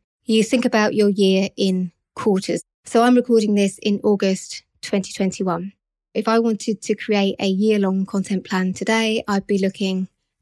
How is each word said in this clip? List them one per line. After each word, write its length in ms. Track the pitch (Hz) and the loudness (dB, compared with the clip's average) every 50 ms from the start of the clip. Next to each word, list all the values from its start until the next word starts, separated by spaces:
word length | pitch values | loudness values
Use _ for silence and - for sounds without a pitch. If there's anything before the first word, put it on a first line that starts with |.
| _ _ _ _ _ | _ _ _ _ _
you 180 | - 220 220 | 0 2 2
think 220 | 214 - - 247 240 | 2 2 2 0 2
about 300 | 247 - 214 214 214 - | 2 2 2 2 2 2
your 140 | 214 208 202 | 2 2 2
year 400 | 196 202 196 190 190 190 190 - - | 2 4 4 4 4 2 0 -2 -2
in 360 | - 196 190 185 185 180 170 - _ _ _ - | -2 0 0 0 0 -2 -6 -8 _ _ _ -12
quarters. 480 | - - 220 196 185 - - 175 - - _ _ _ _ | -4 -2 0 0 0 0 -2 -4 -6 -6 _ _ _ _
So 180 | - - 226 | 0 2 4
I'm 120 | 233 247 254 | 4 6 4
recording 400 | 247 240 247 233 226 208 208 208 | 4 4 4 2 2 4 2 2
this 240 | 202 196 196 - - | 2 2 0 -2 -2
in 220 | - 214 202 202 | -2 -2 -2 0
August 600 | - 208 208 196 202 190 196 - - - - - - _ _ _ | 0 0 0 2 2 0 -2 -2 -6 -10 -16 -16 -18 _ _ _
twenty 300 | - - - 202 185 - | -8 -4 -4 -4 -4 -4
twenty-one. 600 | - - 196 190 185 - 196 185 165 170 180 196 - _ _ _ _ _ _ _ | -4 -4 -2 -2 -2 -2 -4 -4 -4 -4 -6 -10 -14 _ _ _ _ _ _ _
If 160 | - - - 226 | -8 -4 0 2
I 100 | 226 233 | 2 2
wanted 440 | 233 233 220 208 - - 214 - | 2 2 0 -2 -2 -4 -6 -4
to 120 | - - 214 | -4 -4 -4
create 420 | - - - 208 202 196 196 - - | -4 -2 -2 0 0 0 0 -2 -2
a 80 | 202 | -2
year-long 580 | 196 190 190 214 220 214 208 196 190 190 190 190 | -2 0 0 2 2 2 2 0 0 0 -2 -2
content 400 | - - 196 190 - 202 185 - | -2 -4 -4 -2 -2 -4 -6 -4
plan 280 | - 202 185 185 185 | -4 -2 -2 -2 -2
today, 500 | 185 - 196 - 220 220 226 220 220 220 - | -4 -4 -2 -2 0 0 0 0 -2 -4 -2
I'd 200 | - 202 196 190 | -2 -4 -4 -2
be 120 | - 208 190 | -2 -2 0
looking 500 | 190 190 190 - 202 190 190 185 185 - _ _ _ _ _ _ | 0 -2 -2 -2 -4 -2 -2 -4 -4 -6 _ _ _ _ _ _